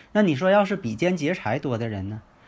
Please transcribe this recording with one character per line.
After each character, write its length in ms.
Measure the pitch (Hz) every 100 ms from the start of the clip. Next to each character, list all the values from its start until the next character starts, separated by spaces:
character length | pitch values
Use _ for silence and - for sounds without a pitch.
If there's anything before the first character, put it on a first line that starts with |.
| -
那 80 | 208
你 120 | 202
说 160 | 139 185
要 140 | 202
是 140 | 196 196
比 180 | 117 110
肩 220 | 175 185
劫 160 | 147
财 260 | 185 - 127
多 180 | 147 113
的 120 | 117
人 180 | 104 95
呢？ 140 | 110 - _